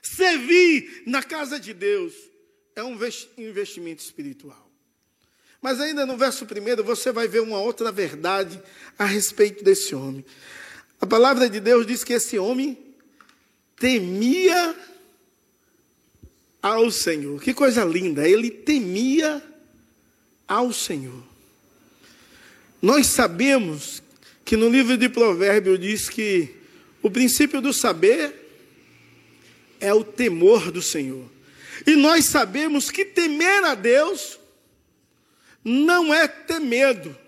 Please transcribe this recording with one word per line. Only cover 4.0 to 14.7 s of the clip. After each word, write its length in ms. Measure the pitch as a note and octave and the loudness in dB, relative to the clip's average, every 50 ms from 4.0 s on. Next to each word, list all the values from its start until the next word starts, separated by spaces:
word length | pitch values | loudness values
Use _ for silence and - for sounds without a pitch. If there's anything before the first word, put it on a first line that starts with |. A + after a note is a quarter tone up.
espiritual. 680 | - - _ - C#3+ C#3+ C3 _ - C#3+ - _ _ _ _ _ _ _ _ _ _ _ _ _ _ _ _ _ _ _ _ _ | -18 -18 _ -14 -14 -14 -16 _ -20 -20 -20 _ _ _ _ _ _ _ _ _ _ _ _ _ _ _ _ _ _ _ _ _
Mas 200 | - C4 C4 A#3+ | -6 -6 -4 -4
ainda 240 | D4 D#4 D#4 C#4+ C4+ | -4 -6 -4 -4 -4
no 100 | B3+ C4 | -4 -2
verso 280 | A3+ C4 C4 - - B3 | -2 -2 -2 -2 -6 -12
primeiro, 380 | G3+ G#3+ G#3 G3+ A3+ B3 A3 G#3 | -12 -12 -8 -4 -4 -4 -2 -2
você 280 | G#3+ A#3+ - - B3+ | -4 -4 -4 -4 -4
vai 160 | A#3 A#3 A#3 | -4 -2 -4
ver 140 | G#3 F#3 A3+ | -2 -2 -2
uma 180 | A3 A3 A3 G3 | -2 -2 -6 -4
outra 320 | G3+ A#3+ A3+ - A3+ A3+ | -4 -6 -4 -4 -6 -6
verdade 720 | F#3+ G3+ F#3+ D3 D3 D3+ D#3+ F3+ G3 G3 G3 E3+ F#3 F#3 - - - - - - _ | -4 -4 -6 -6 -6 -6 -4 -2 -2 -2 -4 -6 -10 -20 -20 -20 -20 -20 -20 -20 _
a 80 | - G#3 | -4 -4
respeito 580 | G3 G3 G#3+ G3 - - - G#3 G#3 G3+ - G3 | -2 -2 -2 -4 -4 2 0 0 0 0 0 2
desse 320 | G3 G3 G3 - - D3+ | 2 2 2 0 -6 -8
homem. 280 | C3+ C3+ C3+ C3+ C3+ - _ - - - - - - - - - - _ _ _ _ | -8 -10 -10 -12 -14 -16 _ -20 -20 -20 -20 -20 -20 -20 -20 -20 -20 _ _ _ _
A 60 | - | -2
palavra 420 | F#3+ A3+ A3 A#3+ C4+ C4+ A#3+ B3+ A#3+ | 2 4 4 6 6 6 2 2 0
de 120 | G3 G#3+ | 0 -2
Deus 260 | F#3+ A3 B3 A#3 A#3 | 2 4 4 4 4
diz 160 | G#3 B3 - - | 0 -6 -8 -4
que 100 | - A#3+ | -2 -2
esse 240 | A3 - - - | -2 -2 -2 -4
homem 400 | G3+ F#3 G#3+ B3+ B3+ C4+ D4 B3 - - - _ _ _ _ _ _ - _ _ _ _ _ _ _ _ _ _ | -4 -2 -2 -2 -2 -4 -6 -8 -10 -18 -20 _ _ _ _ _ _ -20 _ _ _ _ _ _ _ _ _ _
temia 960 | _ A3+ B3+ C4 A3+ F#3 F3 F#3 G3 A3+ B3 C#4+ F#4 F#4 F#4 E4 F4+ F4 E4 | _ 0 0 0 0 -2 -4 -4 -2 0 0 2 4 2 2 4 2 0 -2